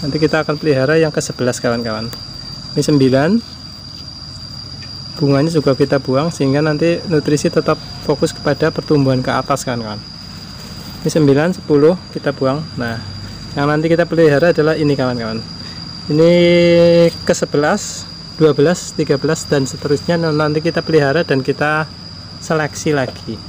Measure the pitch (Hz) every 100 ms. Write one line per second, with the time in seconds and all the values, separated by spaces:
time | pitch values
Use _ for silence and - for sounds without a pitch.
0 | 151 151 156 160 151 147 156 131 131 160
1 | 156 156 - - 123 123 127 120 117 107
2 | 117 - - - - - - - 143 147
3 | 131 131 151 226 - - - - - -
4 | - - - - - - - - - -
5 | - - 139 139 156 165 143 131 139 143
6 | 135 131 160 - 135 139 156 151 160 170
7 | - 156 139 147 175 165 151 156 - -
8 | - 143 160 - - 139 156 156 - 151
9 | 135 127 127 127 131 139 - 120 110 101
10 | - - - - - - - - - -
11 | 165 165 147 139 165 185 - 147 151 180
12 | - 160 147 135 135 143 160 - 120 117
13 | - - - - - 147 143 151 160 165
14 | 170 165 160 143 170 160 151 160 147 139
15 | 127 123 113 113 110 - - - - -
16 | - 151 165 175 170 175 170 170 170 170
17 | 170 - - 175 - 147 147 202 - -
18 | - - - - 156 147 143 180 - -
19 | 151 139 147 160 - 147 135 - 143 143
20 | - 175 165 151 151 151 165 160 160 160
21 | 139 147 165 135 127 135 151 156 156 -
22 | - - - - - 160 147 - 165 147
23 | 127 - - 107